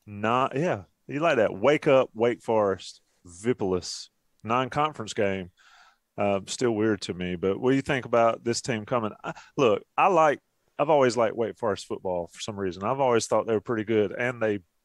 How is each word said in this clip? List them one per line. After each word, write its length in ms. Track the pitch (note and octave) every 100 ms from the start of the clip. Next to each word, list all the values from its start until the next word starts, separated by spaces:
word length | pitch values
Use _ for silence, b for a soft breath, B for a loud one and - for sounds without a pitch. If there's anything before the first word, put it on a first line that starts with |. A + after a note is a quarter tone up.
| -
not, 500 | G#2 G#2+ B2 C3+ C3+
yeah, 260 | F3 A2 - _ -
you 140 | C#3
like 160 | E3 C3
that. 160 | G2+
Wake 320 | F#2+ B2+ D3+ D#3
up, 220 | C3 -
Wake 280 | G#2+ A#2 A2+
Forest, 580 | - A2 G2+ F#2+ - - _ _ F2+
Vipulus, 800 | F2 A2+ B2 G2 F2+ - - - _ _ _
non-conference 720 | G#2+ A#2+ B2+ D3 D#3 C#3 G#2+
game. 360 | - G2 F#2+ F2 _ b b b b _ -
Uh, 240 | G2+ G2 G2
still 240 | - B2
weird 300 | G#2+ A2 G2+
to 120 | -
me, 220 | F2 F2+
but 240 | F2+ F#2+ G2
what 120 | B2+
do 60 | C3+
you 60 |
think 220 | D3 C3+
about 400 | A#2 A#2 A#2 A2
this 160 | A#2 A#2
team 240 | - A2
coming? 260 | G#2 B2 G#2+ -
I, 80 | - - B -
look, 260 | A#2+ G2+ - -
I 80 | F3+
like, 320 | E3+ D#3 B2 _ _ _ -
I've 100 | D3+
always 260 | D3 B2+ A#2
liked 200 | A2 -
Wake 220 | G#2+ -
Forest 280 | A2+ F#2+ -
football 440 | G#2+ F#2+ F2+ E2+
for 80 | -
some 160 | - G2+
reason. 260 | F#2+ F2
I've 160 | G#2 C3+
always 260 | C3 A#2 -
thought 220 | A2 G#2
they 40 |
were 60 | G#2+
pretty 220 | - A2
good, 280 | G#2 A2 G2
and 280 | - B2 A#2+
they 200 | A2 G2+ - _